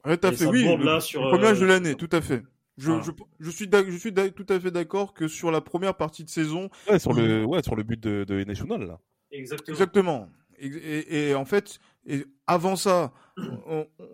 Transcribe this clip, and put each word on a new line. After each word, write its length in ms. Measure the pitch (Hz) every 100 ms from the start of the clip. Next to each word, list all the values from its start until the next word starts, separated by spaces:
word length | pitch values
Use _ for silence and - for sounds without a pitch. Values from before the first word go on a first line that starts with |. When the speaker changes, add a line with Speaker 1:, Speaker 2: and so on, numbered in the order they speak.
| 143
Speaker 1:
Getafe, 260 | 175 185
Speaker 2:
Et 20 | 120
ça 140 | 160
Speaker 1:
oui, 140 | 240
Speaker 2:
bourbe 160 | 175 156
Speaker 1:
le, 60 | 147
Speaker 2:
là 80 | 160
Speaker 1:
le 40 |
Speaker 2:
sur, 220 | - 151 131
Speaker 1:
premier 140 | 180
match 140 | 214 196
de 60 |
Speaker 2:
euh, 40 | 190
Speaker 1:
l'année, 260 | 185 175 131
tout 120 | 165
à 80 | 170
fait. 220 | - 127 - _ _ -
Je, 80 | 143
Speaker 2:
Voilà. 100 | 160
Speaker 1:
je, 60 | 156 - - _
je 100 | 156
suis 160 | 170 202
d'ac-, 220 | 202 196
je 60 | 175
suis 160 | 226
d'ac-, 220 | 185 196
tout 120 | 190 190
à 100 | 190
fait 100 | 180
d'accord 420 | 175 165 196 196
que 140 | - 156
sur 220 | - 170
la 100 | 160
première 340 | 156 170 190 185
partie 280 | 156 -
de 60 | 156
saison, 400 | - 156 165 196 - -
Speaker 3:
Ouais, 100 | 190
sur 120 | - 120
Speaker 1:
il 80 | 113
Speaker 3:
le, 180 | 110
ouais, 180 | 113 131
sur 120 | -
le 80 | 107
but 180 | 107 113
de, 240 | 110 104
de 180 | 98 98
National, 420 | 98 98 - 220 92
là. 140 | 82 _ _ _
Speaker 2:
Exactement. 420 | 143 127 147 -
Speaker 1:
Exactement. 540 | 151 185 202 180 139 92 _ _ _
Et, 80 | 139
et, 600 | 143 156 151 - 156 147
et 40 |
en 100 | 139
fait, 340 | 135 202 208 - _ _ -
et 180 | 143 - _ -
avant 300 | 175 185 190
ça, 360 | 202 180 143 _ _ - 220 220 -
on, 200 | 156 156 - 180